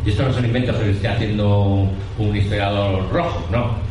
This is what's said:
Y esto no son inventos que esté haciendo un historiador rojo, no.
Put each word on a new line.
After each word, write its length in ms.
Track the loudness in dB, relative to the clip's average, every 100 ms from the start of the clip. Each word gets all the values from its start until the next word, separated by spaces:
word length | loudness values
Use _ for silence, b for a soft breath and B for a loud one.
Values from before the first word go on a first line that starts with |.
Y 40 | 0
esto 140 | 0
no 100 | 0
son 100 | 0
inventos 320 | 0 0 0
que 160 | 0 0
esté 160 | 0 0
haciendo 800 | 0 0 0 2 4 4 2 0 -2 -6 -2
un 180 | -2
historiador 720 | 0 0 0 0 0 0 0 0
rojo, 380 | 0 0 -4 -2
no. 280 | -2 0 -2 -4